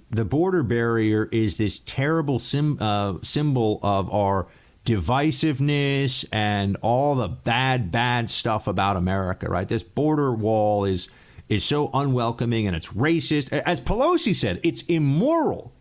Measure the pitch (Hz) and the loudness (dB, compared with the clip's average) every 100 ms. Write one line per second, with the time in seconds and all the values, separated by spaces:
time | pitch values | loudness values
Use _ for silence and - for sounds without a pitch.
0 | - 107 101 143 185 180 113 117 117 113 | -4 -4 0 2 2 2 0 0 0 2
1 | 110 107 107 113 110 - 104 - - - | 2 2 0 0 0 0 -2 -4 -10 -4
2 | 139 165 143 127 - 139 151 143 110 104 | 0 0 0 -2 -2 0 0 0 0 0
3 | 101 85 - 147 151 127 110 104 101 98 | -2 -4 -4 -2 2 2 2 0 0 0
4 | 90 104 98 98 87 - - _ - 107 | 0 0 2 0 -2 -12 -20 _ -2 0
5 | 80 127 156 139 160 135 143 143 139 139 | 2 0 0 0 0 0 0 2 0 0
6 | 139 131 - 107 104 101 98 95 107 123 | 0 -4 -4 -2 0 0 0 0 0 2
7 | 143 135 104 123 - 117 131 127 95 117 | 2 0 -2 -4 -2 0 2 0 0 0
8 | 123 123 113 - 120 107 - 95 98 95 | 0 0 -2 -4 -2 -2 -2 0 2 2
9 | 90 95 92 90 - 90 95 113 - - | 0 0 -2 -4 -4 -2 -2 -4 -4 -2
10 | 151 151 139 113 107 110 104 104 98 90 | 0 2 0 0 0 2 2 2 0 -2
11 | - - - - - 107 - 147 143 135 | -6 -18 -20 -14 -4 -2 0 0 0 0
12 | 139 123 117 120 117 113 104 82 - 92 | 0 0 0 -2 -2 0 0 -2 -4 -2
13 | 147 165 - 151 135 147 - 170 - 202 | 2 2 0 -2 -2 -4 -2 -2 0 0
14 | 294 339 226 175 202 180 170 - - 170 | 2 2 0 0 0 0 -2 -2 -2 0
15 | 143 147 254 330 262 95 - - | 2 2 2 2 0 -2 -10 -20